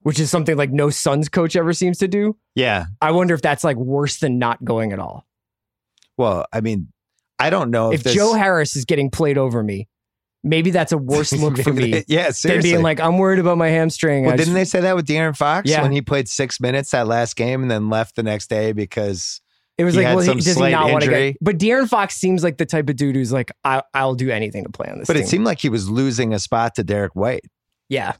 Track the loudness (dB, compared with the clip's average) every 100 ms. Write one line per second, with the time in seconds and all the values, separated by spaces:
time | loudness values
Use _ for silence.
0 | -2 -2 0 0 0 0 0 2 0 0
1 | 0 0 0 0 0 0 0 0 0 0
2 | 0 0 0 -4 _ -2 0 0 -2 -2
3 | 0 2 2 2 0 0 -2 -2 -2 -2
4 | -2 -2 -2 0 0 -2 -2 -2 -2 -6
5 | -10 -14 _ _ _ _ _ _ _ _
6 | _ -2 0 0 -4 -4 -2 -4 -6 _
7 | _ _ _ -2 0 0 0 0 2 0
8 | 0 2 2 2 2 2 0 -4 -2 0
9 | 0 0 0 2 0 0 -2 -4 -10 _
10 | _ _ _ _ -2 0 2 0 0 -2
11 | 0 0 0 0 0 0 0 0 2 0
12 | 0 0 0 -2 0 2 2 2 2 2
13 | 0 2 2 2 2 2 2 2 0 0
14 | 0 2 2 2 2 2 0 0 2 0
15 | 0 0 0 0 0 0 2 2 2 0
16 | 0 -2 -2 -4 -4 -2 -2 -2 -2 -2
17 | 0 0 -2 -2 -2 -2 -2 -2 0 -2
18 | -2 -4 -4 -4 -4 -2 -2 -2 -4 -4
19 | -4 -4 -8 -10 _ _ _ -2 0 2
20 | 4 4 2 2 2 2 2 2 2 2
21 | 2 2 0 0 -2 0 2 2 2 0
22 | 0 -2 0 2 0 -2 -2 -2 -2 -2
23 | 0 0 0 -2 -4 -4 0 0 0 -2
24 | 0 0 -2 -2 -4 -6 -12 -10 -10 -8
25 | -2 0 2 0 0 0 -2 -2 -2 0
26 | 0 0 0 -2 -2 0 0 -2 -2 -2
27 | -2 -2 -2 -2 -8 _ _ _ _ -6
28 | -6